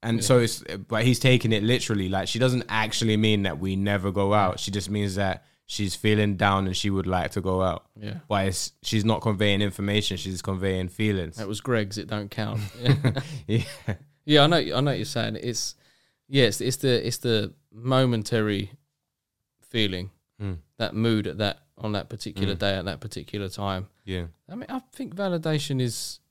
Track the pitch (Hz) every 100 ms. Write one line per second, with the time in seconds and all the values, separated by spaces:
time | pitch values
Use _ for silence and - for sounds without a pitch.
0 | 117 117 113 127 117 - - 95 92 110
1 | 117 120 135 127 117 110 107 123 - 107
2 | 92 95 92 117 104 123 - 110 110 -
3 | 113 107 110 107 98 73 95 95 101 101
4 | 95 95 98 104 95 92 - 101 95 104
5 | 101 95 98 92 _ _ _ - 101 -
6 | 110 107 104 95 101 98 98 92 104 98
7 | 90 92 82 - 92 92 92 82 _ -
8 | 104 135 - 101 95 95 - _ - 110
9 | 104 113 - 98 104 98 101 - 101 107
10 | 101 92 90 92 - 95 95 92 90 -
11 | 107 98 82 87 104 104 - 120 101 104
12 | - 104 101 - 104 107 104 117 123 143
13 | 131 135 131 147 - 110 - - - 98
14 | - _ - 147 147 170 - 113 147 117
15 | 104 - 110 110 120 113 - - _ _
16 | _ _ _ 135 120 - 117 135 139 120
17 | 113 113 123 113 101 - _ 107 120 131
18 | 131 117 107 117 107 101 101 - _ _
19 | _ _ _ _ _ _ _ 120 104 92
20 | 95 _ _ _ 101 87 - _ 113 104
21 | 113 110 98 82 104 - _ _ 110 104
22 | - 110 - 92 95 95 101 95 90 76
23 | 110 - - 107 98 - 101 92 95 _
24 | - 92 85 82 _ 196 - 262 - -
25 | 254 185 196 175 160 156 143 135 127 113
26 | - - _